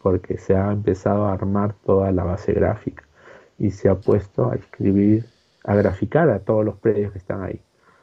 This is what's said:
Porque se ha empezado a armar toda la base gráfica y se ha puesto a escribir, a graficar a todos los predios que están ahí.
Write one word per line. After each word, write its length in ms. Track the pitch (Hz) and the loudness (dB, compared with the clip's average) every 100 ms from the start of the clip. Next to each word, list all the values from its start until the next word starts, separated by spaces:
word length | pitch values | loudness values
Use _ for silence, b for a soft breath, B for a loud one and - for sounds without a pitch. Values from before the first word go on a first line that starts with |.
Porque 340 | 95 87 - - | -2 -2 -2 -6
se 200 | - 95 | -2 0
ha 160 | 101 | 0
empezado 540 | 104 104 92 101 101 104 | -2 -2 0 0 0 0
a 60 | |
armar 420 | 95 98 101 104 - | -2 -2 0 -2 -2
toda 260 | - 95 98 | 0 2 2
la 140 | 90 | 0
base 280 | 90 92 - | -2 -2 -2
gráfica 520 | 85 90 104 - - - B B B B - | 0 0 -2 -8 -12 -16 B B B B -4
y 140 | 104 | -4
se 180 | 98 98 | 0 2
ha 60 | |
puesto 560 | 95 104 104 98 - 123 | 2 2 0 0 -4 -4
a 60 | 120 | -4
escribir, 680 | - - 104 98 101 110 117 _ _ _ | -8 -4 0 2 4 2 -2 _ _ _
a 140 | - 104 | -2 2
graficar 520 | 101 95 101 147 165 | 2 0 -2 2 2
a 100 | 98 | 0
todos 240 | 95 110 | 0 0
los 120 | 107 - | 0 -2
predios 360 | 113 104 101 | 0 0 -2
que 60 | 95 | -6
están 240 | - 101 | -10 -8
ahí. 180 | 95 - _ b b b | -8 -12 _ b b b